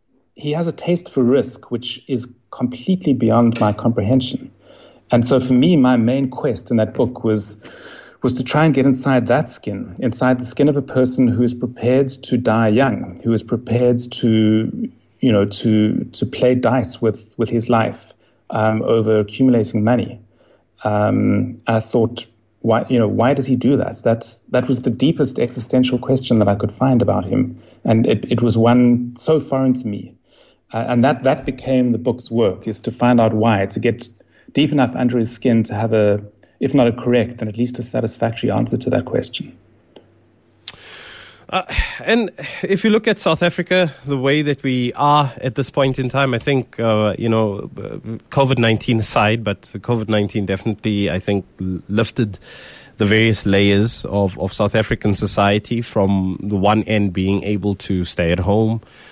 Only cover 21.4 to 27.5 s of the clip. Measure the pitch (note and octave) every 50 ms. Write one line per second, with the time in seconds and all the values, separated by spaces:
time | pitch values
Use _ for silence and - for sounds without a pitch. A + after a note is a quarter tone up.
21.4 | G#2 G#2 - - - - A2+ A2 - - - A#2+ A2 - - - - - _ _
22.4 | _ _ _ _ - A2+ A2+ - - - C3 A#2+ A2 G2+ G2+ G#2 A2+ C3 C#3+ C#3
23.4 | B2+ B2+ B2+ G#2 - B2 C#3 A2 - - - - - A#2 A2+ A#2 - - - -
24.4 | _ - - B2+ B2 - C3 A2 - B2 G#2+ - C3 D#3+ E3 - C#3 - - -
25.4 | B2 A#2 - - - - - B2+ B2+ - B2+ A#2+ - - C3+ - - - A#2+ A2
26.4 | G2+ G2+ G2+ G2+ G2 G2 - - C3 C#3 B2+ A2 - G#2 G2 F#2+ F2+ F#2 G2+ G#2
27.4 | G2+ G#2